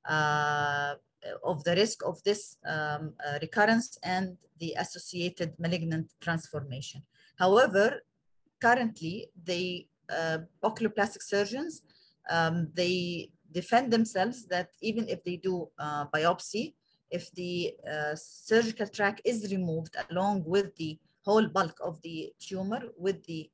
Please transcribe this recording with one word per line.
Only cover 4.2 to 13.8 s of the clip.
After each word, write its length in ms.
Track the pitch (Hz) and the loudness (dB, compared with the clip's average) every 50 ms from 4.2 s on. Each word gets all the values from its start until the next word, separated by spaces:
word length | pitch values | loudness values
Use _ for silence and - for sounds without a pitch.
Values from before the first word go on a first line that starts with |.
| 190 185 180 - _ _ _ - | -2 -2 -6 -14 _ _ _ -8
the 140 | 170 165 - | -8 -6 -4
associated 760 | - - - - 175 - - - 175 170 175 170 - 175 160 - - | -4 -4 -6 -6 -12 -12 -8 -4 -2 -4 -4 -2 -4 -6 -6 -4 -4
malignant 540 | 165 165 170 170 165 165 160 160 160 - _ _ | -2 0 0 0 0 -2 -2 -2 -4 -6 _ _
transformation. 840 | - 170 165 160 - - - 147 139 139 127 135 139 - - 139 - _ _ _ _ _ _ - | -4 -2 -2 -2 -4 -6 -8 -8 -6 -6 -8 -10 -10 -10 -12 -16 -20 _ _ _ _ _ _ 4
However, 640 | 185 185 202 226 262 233 185 196 208 240 285 - _ _ _ _ _ _ _ _ _ _ _ _ | 6 8 8 8 8 8 6 6 4 4 2 -2 _ _ _ _ _ _ _ _ _ _ _ _
currently, 720 | - - 247 262 240 220 220 - 165 160 180 226 - - _ 180 165 | 6 6 6 6 4 -2 -4 -6 -8 -6 -6 -8 -10 -14 _ -14 -4
the, 440 | 180 180 175 185 180 180 175 - _ _ _ _ - | -4 -2 -2 -2 -4 -4 -8 -10 _ _ _ _ -6
uh, 300 | - 165 165 160 160 160 165 - _ _ - | -4 -2 0 0 -2 -2 -4 -10 _ _ -2
oculoplastic 580 | 214 220 - 226 208 - - 202 202 - - | -2 0 0 -2 -2 2 0 0 0 -2 -10
surgeons, 640 | - - 202 202 202 202 226 269 311 349 320 - _ _ _ _ _ _ _ _ _ - | -6 0 0 0 2 0 -2 -6 -6 -6 -8 -12 _ _ _ _ _ _ _ _ _ -2
um, 400 | 165 165 165 165 165 170 165 151 160 | 2 2 2 2 2 0 -2 -2 0
they 560 | 175 175 180 185 180 175 175 175 165 - - _ _ _ _ | 0 0 2 2 0 0 -2 -4 -6 -8 -12 _ _ _ _
defend 420 | 156 180 175 - 233 240 | -6 -6 -2 4 2 4